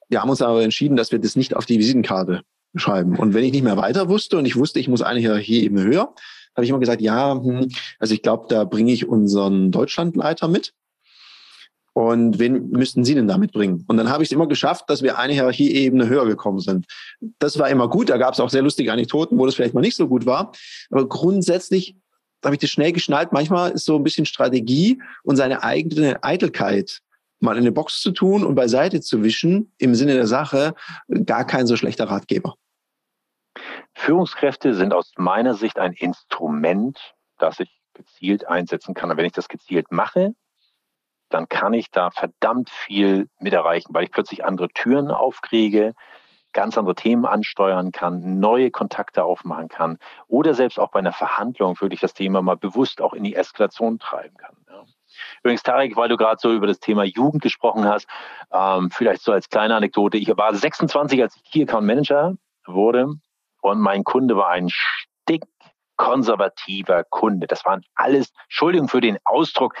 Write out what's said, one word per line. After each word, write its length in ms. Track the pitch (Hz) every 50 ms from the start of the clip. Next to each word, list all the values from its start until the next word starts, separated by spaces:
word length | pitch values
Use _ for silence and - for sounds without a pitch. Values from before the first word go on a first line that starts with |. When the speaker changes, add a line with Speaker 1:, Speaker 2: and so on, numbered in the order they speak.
| _
Speaker 1:
Wir 140 | - 123 104
haben 80 | 107 131
uns 120 | 135 -
aber 220 | 131 117 117 113 113
entschieden, 340 | 110 - - 143 147 139
dass 140 | 120 113 -
wir 80 | 113 110
das 160 | 113 110 -
nicht 200 | 131 127 - -
auf 100 | - 117
die 120 | - 120
Visitenkarte 640 | 107 107 123 131 123 104 - 98 95 92 92 87 85 - _ _ _ _ _ -
schreiben. 420 | 170 - - 101 92 87 90 87
Und 160 | - - 104 98
wenn 100 | 113 127
ich 80 | 131
nicht 120 | 135 139 127
mehr 140 | 113 98
weiter 320 | 92 - 104 120 196 190 170
wusste 280 | 196 214 - - -
und 80 | 165 139
ich 100 | 120 -
wusste, 240 | 117 143 - - 151
ich 80 | 123
muss 140 | 131 123 113
eine 180 | - - 120 120
Hierarchieebene 640 | 113 110 107 104 101 107 113 120 104 95 101 98 95
höher, 300 | 107 139 185 240 - - - - - - - - _ -
habe 80 | 127 120
ich 60 | 123
immer 100 | 139 131
gesagt, 220 | 123 117 120 107
ja, 320 | 110 107 110 123 139 139 135
hm, 360 | 127 123 127 123 127 131 131 123 - - - - -
also 140 | 110 110 107
ich 80 | 107
glaub, 280 | - 113 113 - - -
da 140 | 120 107 104
bringe 280 | 92 - 107 113 123
ich 160 | 123 - -
unseren 640 | - 117 107 104 101 101 101 98 98 98 95 95 95
Deutschlandleiter 760 | 87 - - - - - 170 175 170 180 160 151 165 - 175
mit. 260 | 160 175 214 - - _ _ _ _ _ _ _ _ _ - - - - - - - - - - _ _ _ _ _ -
Und 460 | - 117 117 117 117 117 113 104 95
wen 300 | 117 120 131 123 87 -
müssten 340 | - 123 131 - - 127 120
Sie 120 | 127 151
denn 120 | 139 113
da 100 | 101 92
mitbringen? 460 | 92 107 - - 107 104 95 90 85 -
Und 100 | - 113
dann 120 | 113 113 117
habe 140 | 139 156 156
ich 60 | -
es 20 |
immer 160 | - 151 165
geschafft, 420 | 147 147 - - 151 175 - - -
dass 120 | 147 135
wir 160 | 131 127 -
eine 160 | - 123 135 147
Hierarchieebene 720 | 139 127 127 120 - 143 143 135 135 131 131 131 127 120
höher 180 | 113 131 143 123
gekommen 340 | 110 104 - - 104 95 95
sind. 260 | 90 98 95 92 - - - - - - - - - 220 - -
Das 200 | 147 147 - 151
war 100 | 143 135
immer 200 | 139 127 120 117
gut. 200 | 147 196 247 -
Da 80 | 135
gab 160 | 113 127 135 -
es 60 | -
auch 100 | 127 113
sehr 120 | 135 135
lustige 320 | 135 147 - - 127 110 110
Anekdoten, 440 | 120 120 - - 151 165 170 247
wo 80 | 233 131
das 100 | 131 -
vielleicht 180 | - 123 113 123
mal 80 | 123
nicht 160 | 135 147 -
so 100 | - 165
gut 180 | 131 127 123 110
war. 280 | 123 127 156 208 - - - - - - - - -
Aber 180 | - 135 131 -
grundsätzlich 840 | - - - 180 202 196 180 175 170 185 - - 190 190 185 - - _ _ _ _ _ _ _ _ _ -
habe 100 | 139 143
ich 60 | -
das 80 | 143 135
schnell 240 | - - 147 170 170
geschnallt. 400 | 175 - - 147 147 170 175 -
Manchmal 380 | 139 151 156 185 175 180 170
ist 140 | - 160 -
so 100 | - 156
ein 80 | 147 135
bisschen 220 | 156 - - 151
Strategie 760 | - - - 123 127 131 123 110 120 131 151 180 226 254 254 - - - - -
und 120 | - 139
seine 280 | 131 135 131 131 - 120
eigene 600 | 117 131 156 156 165 160 156 156 135 - - -
Eitelkeit 760 | 131 170 185 208 147 - - 107 101 101 101 95 - - - _ _ _ _ _ _ _ -
mal 160 | 110 113 104
in 60 | 117 123
eine 100 | 120 -
Box 280 | 156 156 - - -
zu 100 | - 208
tun 340 | 175 - 185 190 196 208 190
und 100 | 170 143
beiseite 460 | 135 123 110 120 131 156 190 190 151
zu 220 | - - - 110 104
wischen, 500 | 113 113 - - 165 185 202 220 - _
im 180 | - 131 127 120
Sinne 180 | 113 139 147 135
der 140 | 127 120
Sache, 480 | 107 123 139 147 139 139 135 147 160 156 - - - 165 - - - - - -
gar 200 | - 107 117 127
kein 220 | - - 131 127
so 80 | 117 120
schlechter 340 | - - 120 113 - 113 101
Ratgeber. 460 | 101 98 - - 98 92 - - - _ _ _ _ _ _ _ _ _ _ _ _ _ _ _ _ _ _ _ - - - - - - - _ _
Speaker 2:
Führungskräfte 800 | - - - 160 185 175 - - - - 139 - - - 139 110
sind 200 | 90 92 101 92
aus 180 | 87 82 _ _
meiner 380 | - 90 90 95 110 120 131 117
Sicht 240 | 98 113 110 - -
ein 140 | 92 90 87
Instrument, 1200 | - 90 87 85 - _ - - - 85 76 76 73 78 82 92 101 113 135 139 - - - _ _ _ _ _ -
das 200 | - 80 - -
ich 220 | 90 - _ _ _ _ _
gezielt 540 | - - _ _ - 90 95 101 101 -
einsetzen 460 | - 87 90 87 - 85 80 - - 90
kann. 180 | - - 87
Und 60 | 80
wenn 80 | 78 85
ich 80 | 85 -
das 160 | 90 - -
gezielt 420 | - - _ - 90 85 - -
mache, 420 | - 170 - - - 180 185 208 233 _ _ _ _ _ _ _ _ _ _ _ _ _ _ _ _ _ _ -
dann 180 | - 82 82
kann 260 | - - - 95 101 113
ich 180 | 117 101 -
da 180 | - 92 90 85
verdammt 600 | - - - 85 - - - 110 120 127 120 -
viel 560 | - - - - 101 101 101 98 95 95 101 - _ -
mit 140 | 90 101 101
erreichen, 400 | 87 78 82 85 87 - - -
weil 120 | 85 87
ich 60 | -
plötzlich 340 | - - 101 - - - -
andere 240 | 98 95 90 90 -
Türen 420 | - - - 120 131 143 143 147
aufkriege, 840 | - - 127 131 - - - - 117 113 110 104 101 107 107 110 117 _ - - - - _ _ _ _ _ _ -
ganz 220 | - 101 110 -
andere 200 | 117 104 92 90
Themen 300 | - - 113 120 120 123
ansteuern 680 | - - 214 208 - - - 98 95 92 92 92 92
kann, 480 | - - 90 87 90 87 87 92 92 95
neue 320 | 98 107 120 127 131 120
Kontakte 520 | - - - 101 - - 98 - - 98 87
aufmachen 440 | 87 87 - - 87 80 80 82
kann 320 | 78 - - 82 82 82 - - - - - -
oder 280 | - 113 135 156 160 135
selbst 240 | 120 127 117 - -
auch 100 | 92 -
bei 80 | -
einer 160 | 101 92 87 -
Verhandlung 640 | - 95 92 - 101 104 123 123 - 101 92 90 -
wirklich 180 | 101 95 92 -
das 160 | - 90 -
Thema 260 | - 98 95 98 95
mal 160 | 92 92 90
bewusst 420 | - - 98 92 123 131 - - -
auch 140 | - - -
in 100 | - 101
die 120 | 104 -
Eskalation 640 | - - - - - 107 95 - - 117 113 113 110
treiben 360 | - - - 65 - - _
kann. 180 | _ - - _ _ _
Ja. 180 | _ 95 101 - _ _ _ _ _ - - - - - - -
Übrigens, 180 | 123 120 107
Tarek, 340 | - - 123 131 139 120 104
weil 140 | 113 117 117
du 80 | 120
gerade 220 | 113 110 110 113 -
so 100 | - 117
über 140 | 113 107 101
das 140 | 101 98 -
Thema 240 | - - 107 104 101
Jugend 400 | 95 - 113 131 151 151 151 -
gesprochen 420 | 123 - - - 117 - 110 104
hast, 220 | 104 104 101 - - - - - - - - - -
ähm, 380 | - 92 95 98 95 92 92 90
vielleicht 320 | - - 113 110 92 -
so 100 | - 117
als 180 | 104 95 - -
kleine 260 | - 107 107 107 113
Anekdote. 420 | 107 104 98 - 104 101 101 107
Ich 180 | 107 101 110 101
war 200 | 98 104 110 104
sechsundzwanzig, 640 | 98 139 156 - - 160 139 - 143 147 143 139 123
als 140 | 120 107 _
ich 80 | _ _ -
Key 100 | - 156
Account 240 | 143 - 113 110 104
Manager 480 | 104 113 143 147 - 143 143 151 180 190 - _ _ _ _ _
wurde 480 | 92 90 95 104 117 120 123 127 143 151 151 _ _ _ _ _ _ _ _
und 200 | - 98 - 220
mein 220 | 208 98 98 98 -
Kunde 320 | - - 127 131 123 110
war 140 | 98 101 87
ein 200 | 90 90 90 87
stickkonservativer 2250 | - - - - - - - _ _ _ - - 165 160 - _ _ _ _ _ _ _ _ _ _ - - 120 123 135 117 113 113 98 101 95 - - - - 95 98 92 - 92 85 92 -
Kunde. 360 | - - 110 107 101 90 78
Das 180 | - - - -
waren 160 | - 98 95 - _ -
alles, 360 | - 123 123 143 139 120 - _ - -
Entschuldigung 420 | - - - 151 170 185 165 139
für 140 | - - 127
den 160 | 120 113 101 - -
Ausdruck, 500 | 98 110 143 165 - - - 127 113 - -